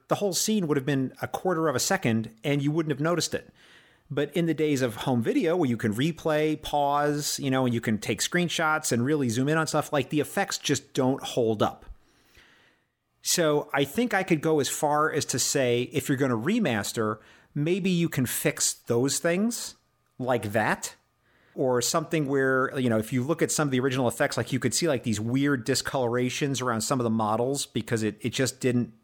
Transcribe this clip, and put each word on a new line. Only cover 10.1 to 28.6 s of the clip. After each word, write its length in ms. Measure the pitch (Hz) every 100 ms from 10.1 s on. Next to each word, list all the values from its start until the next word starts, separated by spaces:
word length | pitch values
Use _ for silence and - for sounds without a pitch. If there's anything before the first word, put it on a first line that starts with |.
the 100 | 151
effects 380 | 127 196 190 -
just 340 | - 135 -
don't 300 | - 127 135
hold 400 | - 135 113 107
up. 240 | 113 - - - _ _ _ - - _ _ _ _ _ _ _
So 460 | - - 160 147 -
I 120 | 143
think 300 | 143 - 247
I 100 | 196
could 160 | 190 156
go 180 | 160 156
as 100 | 131
far 440 | - 151 147 156
as 120 | 147 -
to 120 | 170
say, 440 | - 143 127 120 127
if 160 | 147 -
you're 100 | 131
gonna 180 | 135 113
remaster, 840 | 139 233 170 107 98 120 107 110 - - _
maybe 340 | 143 151 196 185
you 200 | 170 165
can 180 | 143 120
fix 460 | - 156 - -
those 480 | - - 120 139 143
things 560 | 170 180 226 - - - _ _ _ -
like 340 | 127 123 107
that, 440 | 107 113 202 - - _ _ _ _ _
or 260 | 185 131 123
something 460 | - 170 151 165 135
where, 500 | 139 135 131 131 135
you 120 | 127
know, 80 | 110
if 140 | 107
you 100 | 127
look 180 | 131 165
at 120 | 160
some 160 | - 147
of 40 |
the 60 | 127
original 300 | 131 127 117
effects, 280 | - 143 -
like, 160 | 110
you 60 | 127
could 160 | 120
see, 140 | - 170
like, 160 | 127
these 160 | 123 104
weird 440 | 113 131 143 135
discolorations 960 | 113 123 - 143 120 123 127 - 143 123
around 200 | 127 110
some 180 | - 135
of 60 |
the 60 | 117
models 540 | 113 107 113 123 139
because 380 | - 120 - 113
it, 160 | 107 -
it 80 | 123
just 280 | - 127
didn't 340 | -